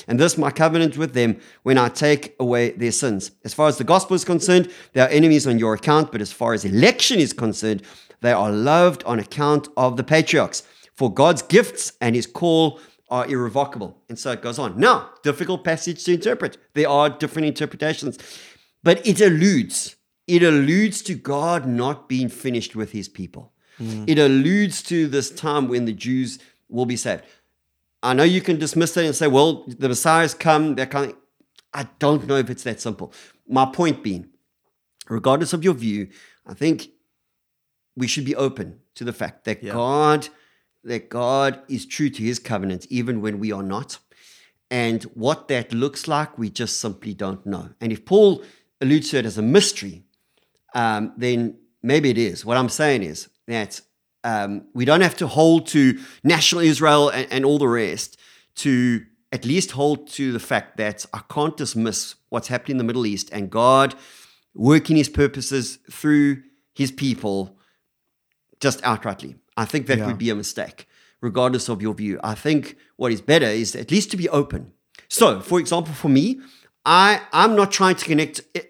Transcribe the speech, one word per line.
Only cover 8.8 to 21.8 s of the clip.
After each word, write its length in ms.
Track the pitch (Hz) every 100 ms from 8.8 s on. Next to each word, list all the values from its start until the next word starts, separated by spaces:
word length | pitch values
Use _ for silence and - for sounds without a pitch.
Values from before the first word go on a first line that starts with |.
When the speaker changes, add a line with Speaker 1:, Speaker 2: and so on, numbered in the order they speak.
| 180 -
Speaker 1:
on 160 | - 113
account 480 | 98 147 147 147 - -
of 220 | 127 120
the 60 | 127
patriarchs. 580 | 156 160 156 90 - - _ _
For 180 | - 127
God's 280 | 95 160 165
gifts 520 | - 208 - - - -
and 160 | 120 120
his 120 | -
call 520 | - 175 160 160 - - _ _
are 180 | 123 123
irrevocable." 720 | 131 120 120 120 117 90 - _
And 100 | 117
so 140 | 135
it 100 | 120
goes 160 | 120 117
on. 200 | 117 95
Now, 300 | 233 180 - _
difficult 420 | 147 139 180 180 170
passage 380 | 160 175 160 175
to 80 |
interpret. 440 | 175 226 247 170 - _ 147
There 120 | 151
are 220 | 143 147
different 380 | - 147 160 151
interpretations. 680 | 143 147 - 151 - 139 - - - - _ _ _
But 220 | 165 196 226
it 160 | 180
alludes, 720 | 202 156 196 147 104 - - - _ _ -
it 160 | 170
alludes 600 | 170 147 139 185 214 -
to 100 | -
God 540 | 165 - 139 165 175 127
not 420 | 120